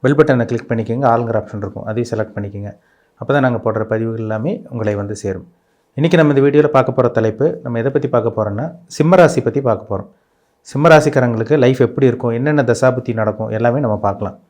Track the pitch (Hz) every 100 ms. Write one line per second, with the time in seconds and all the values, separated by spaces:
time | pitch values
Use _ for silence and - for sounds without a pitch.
0 | 131 143 147 131 113 117 - 117 110 117
1 | 135 117 117 110 104 110 101 - - 110
2 | 117 110 107 - 104 101 101 98 _ _
3 | _ _ 120 143 131 117 113 110 110 110
4 | 113 113 110 110 131 214 - 120 104 104
5 | 101 104 101 92 87 _ _ _ _ -
6 | 160 170 151 139 139 147 147 143 131 131
7 | 123 113 110 110 147 180 127 117 117 127
8 | 135 123 113 110 107 101 156 - _ -
9 | 156 185 165 139 147 143 131 107 - 98
10 | - _ _ _ _ _ - 139 156 160
11 | 151 139 123 113 113 147 127 131 120 -
12 | 131 113 123 117 139 151 123 117 131 127
13 | 123 113 107 104 110 110 117 151 135 104
14 | 104 98 98 - _